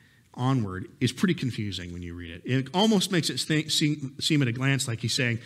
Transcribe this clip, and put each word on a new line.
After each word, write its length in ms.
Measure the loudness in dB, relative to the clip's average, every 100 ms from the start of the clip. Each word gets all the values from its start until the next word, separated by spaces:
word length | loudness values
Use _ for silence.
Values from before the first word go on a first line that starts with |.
| _ _ _
onward 540 | -2 2 2 0 -4 -10 -2
is 100 | -2
pretty 220 | 2 0
confusing 600 | 2 -2 -2 -4 -6 -8
when 80 | -8
you 100 | -8
read 200 | -10 -12
it. 100 | -12
It 240 | -2 -2 0
almost 360 | 2 4 4 4
makes 200 | 0 0
it 80 | -2
th-, 340 | 0 0 2
seem, 420 | 0 2 0 -6 -6
seem 220 | 2 4
at 60 | 4
a 40 |
glance 340 | 2 0 0 -2
like 140 | -4
he's 140 | -2
saying, 240 | 0 0 -2